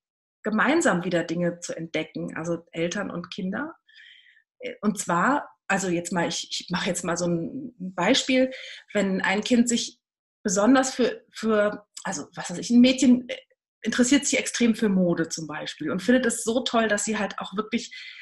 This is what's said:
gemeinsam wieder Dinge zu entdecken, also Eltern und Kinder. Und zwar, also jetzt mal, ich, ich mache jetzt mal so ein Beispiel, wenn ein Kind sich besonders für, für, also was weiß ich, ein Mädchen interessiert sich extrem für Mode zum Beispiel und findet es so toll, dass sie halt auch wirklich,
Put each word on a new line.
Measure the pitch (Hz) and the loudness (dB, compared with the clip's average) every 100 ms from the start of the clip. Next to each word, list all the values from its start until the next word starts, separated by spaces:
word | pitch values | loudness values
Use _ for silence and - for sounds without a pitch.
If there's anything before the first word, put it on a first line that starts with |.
| _ _ _ _ | _ _ _ _
gemeinsam | 220 214 196 320 330 180 | -4 0 2 4 4 2
wieder | 180 170 | 0 -2
Dinge | 165 170 175 175 | -2 -2 -2 -2
zu | - - | -8 -10
entdecken, | 165 156 156 - 170 160 | -6 -6 -6 -8 -8 -8
also | 165 170 - | -6 -6 -6
Eltern | 165 170 208 202 | -6 -4 -4 -6
und | - 175 | -8 -10
Kinder. | - 185 214 311 - _ - - - _ _ _ _ - - | -8 -6 -4 -6 -10 _ -20 -20 -20 _ _ _ _ -14 -4
Und | 214 - | -2 -2
zwar, | - 175 208 285 - _ - | -2 0 2 0 -4 _ -4
also | 190 190 | -2 0
jetzt | 170 175 | -2 -2
mal, | 180 170 | -2 -2
ich, | 165 - | -4 -8
ich | - - | -10 -6
mache | 175 180 | -4 -4
jetzt | 170 | -4
mal | 175 170 | -4 -2
so | 175 | -2
ein | 170 165 135 - - | -2 -4 -8 -12 -12
Beispiel, | 185 180 180 269 - 262 262 262 - - - | -10 -2 2 2 2 2 2 -2 -16 -18 -6
wenn | 208 196 190 | -2 0 0
ein | - 196 | 0 -2
Kind | 208 240 240 | 2 4 4
sich | 240 - - _ _ _ _ | 0 -4 -10 _ _ _ _
besonders | 220 190 214 262 262 - | -2 2 6 6 4 0
für, | 240 - - | 0 0 -12
für, | - 220 214 208 208 - - | -6 0 2 2 -2 -10 -12
also | 175 156 - - | -8 -8 -10 -12
was | - | -10
weiß | 175 | -8
ich, | - | 4
ein | 240 | 8
Mädchen | 247 262 277 240 - - - _ _ _ | 8 6 6 4 2 -10 -12 _ _ _
interessiert | 214 233 247 285 285 | -4 2 4 4 2
sich | - | -2
extrem | - - 240 | -2 0 2
für | 220 220 | 2 2
Mode | 190 180 165 165 | 2 2 2 -2
zum | - 156 | -6 -10
Beispiel | 151 151 - 151 | -10 -10 -8 -6
und | 170 | -2
findet | 185 254 233 | 2 2 2
es | 226 | -2
so | - 226 | -2 -2
toll, | 247 240 226 | 0 0 0
dass | 208 - | 0 -2
sie | 208 | -4
halt | 196 - | -4 -6
auch | 196 190 | -8 -8
wirklich, | 214 240 - - - - | -4 -6 -6 -12 -18 -20